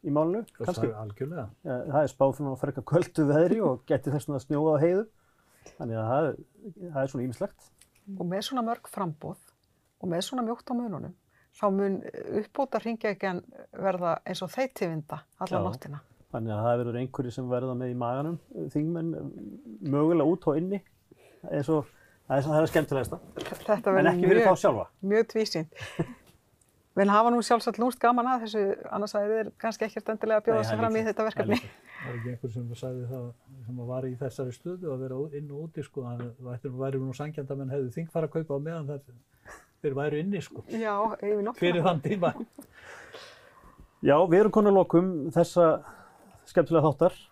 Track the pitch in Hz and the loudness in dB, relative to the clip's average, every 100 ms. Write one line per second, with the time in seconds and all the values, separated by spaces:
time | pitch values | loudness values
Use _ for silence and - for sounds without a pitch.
0 | 165 147 160 202 226 _ 117 180 120 107 | 0 0 2 0 -6 _ -6 -2 -2 -4
1 | 110 101 131 170 110 - 156 123 - 139 | -10 -8 -8 -6 -10 -12 -8 -6 0 2
2 | 143 - 135 131 143 131 143 135 113 160 | 2 4 2 2 -4 -4 -4 -4 2 2
3 | 180 - 147 147 175 220 185 - - - | 2 2 4 6 6 4 2 0 0 0
4 | - 143 - 143 - 147 156 151 170 185 | 0 -4 -2 -6 -2 0 2 4 4 2
5 | 220 _ _ _ _ _ - _ 135 113 | -2 _ _ _ _ _ -20 _ -6 -4
6 | 110 131 156 - - _ 220 175 175 147 | 0 2 0 -4 -12 _ -18 -16 -8 -4
7 | 139 135 127 117 202 _ - _ _ _ | -4 -2 -6 -4 -8 _ -20 _ _ _
8 | - 190 175 185 208 262 226 233 - - | -16 -8 -4 -4 -4 -4 -2 -4 -8 -6
9 | 185 151 151 185 _ _ _ _ _ _ | -6 -6 -10 -12 _ _ _ _ _ _
10 | 185 170 - 254 226 240 - 247 240 160 | -4 -4 -4 -4 -4 -6 -6 -6 -4 -8
11 | - - _ _ _ _ 208 196 196 190 | -10 -14 _ _ _ _ 0 2 0 -2
12 | - - - 202 208 - 269 226 233 226 | -6 -12 -4 -4 -4 -4 -2 -2 -4 -4
13 | 220 196 196 175 - - - - 196 180 | -4 -2 -4 -4 -8 -20 -18 -4 -2 0
14 | 175 165 - 185 185 - 262 - 180 160 | 0 -2 -4 -8 -6 -4 -4 -2 -4 -4
15 | 151 156 - _ 185 170 - 123 - 143 | -8 -12 -14 _ -4 -2 -2 -6 -12 -14
16 | _ _ _ 123 113 104 113 120 120 120 | _ _ _ -8 -4 -2 2 2 0 -4
17 | 127 - 127 117 123 123 131 123 127 123 | -6 -6 -6 -6 -4 -2 -2 -4 -4 -4
18 | 120 127 151 170 _ 226 151 147 156 170 | -4 -2 -4 -8 _ -12 -6 -2 -2 -2
19 | 165 156 147 - 202 196 - 220 151 139 | -4 -6 -10 -12 -16 -16 -18 -10 -2 2
20 | 156 170 147 180 - 147 180 196 - _ | 4 4 4 2 2 0 -2 -6 -8 _
21 | _ - - _ - 156 143 156 - _ | _ -20 -20 _ -6 -4 0 0 0 _
22 | _ _ _ 135 143 156 156 170 151 139 | _ _ _ -2 2 2 4 2 0 -2
23 | 123 - - - - - - 208 - 190 | -2 -8 -12 -12 -10 -10 -2 0 4 4
24 | 185 180 180 190 220 180 202 117 87 _ | 6 6 6 8 8 6 4 2 -4 _
25 | 190 214 226 220 214 170 156 - - - | 0 2 2 0 -2 -2 -6 -10 -16 -6
26 | 165 247 _ _ _ _ _ _ _ - | -6 -6 _ _ _ _ _ _ _ 0
27 | 196 208 233 240 214 240 240 220 240 240 | 4 6 6 4 4 2 2 -2 -2 2
28 | 233 247 240 254 220 214 196 - - - | 4 4 2 -2 -2 -2 0 -2 -4 -6
29 | 208 208 208 220 214 - 226 214 220 220 | -4 -2 0 -2 -4 -6 -6 -4 -4 -4
30 | 214 220 214 214 214 226 220 214 226 220 | -6 -4 2 2 4 2 2 0 2 2
31 | 220 220 220 - 202 226 - - - - | 0 0 -2 -2 0 0 -2 -20 -20 -14
32 | 131 120 117 123 127 120 120 117 131 127 | -10 -8 -8 -8 -8 -8 -8 -8 -8 -8
33 | 120 131 120 117 _ 135 117 123 120 127 | -8 -8 -10 -14 _ -18 -12 -10 -6 -6
34 | 131 123 135 - 131 120 170 180 175 131 | -6 -6 -8 -6 -8 -8 -10 -8 -6 -6
35 | 131 131 151 147 147 143 160 160 143 - | -6 -6 -8 -8 -10 -10 -10 -10 -10 -8
36 | 123 120 120 117 127 120 143 127 135 135 | -8 -8 -10 -10 -12 -10 -8 -6 -4 -2
37 | 131 127 147 151 135 139 135 139 127 120 | -4 -6 -8 -8 -8 -6 -4 -4 -4 -6
38 | 165 165 156 165 156 139 147 165 143 143 | -6 -4 -2 -4 -4 -4 -4 -8 -8 -8
39 | - 123 _ _ - - _ _ 151 135 | -12 -20 _ _ -20 -20 _ _ -4 0
40 | 147 151 180 202 - - - 226 220 202 | 0 0 -2 -4 -6 -14 -8 -4 -2 0
41 | 220 214 202 208 202 233 175 175 170 165 | 0 -2 -2 0 0 0 2 4 2 2
42 | 151 202 170 - 233 - - - - - | -2 0 0 -2 -10 -14 -20 -20 -20 -20
43 | - - - - - - - _ - _ | -20 -20 -20 -20 -20 -20 -20 _ -20 _
44 | 143 143 180 170 214 220 208 196 180 165 | 4 6 8 6 6 6 6 6 6 4
45 | 185 175 143 170 170 - 170 151 - - | 4 -2 -2 2 4 6 6 6 -2 -20
46 | - - - - - - 156 165 151 135 | -20 -20 -20 -20 -2 2 4 6 4 4
47 | 170 - - | 2 2 -20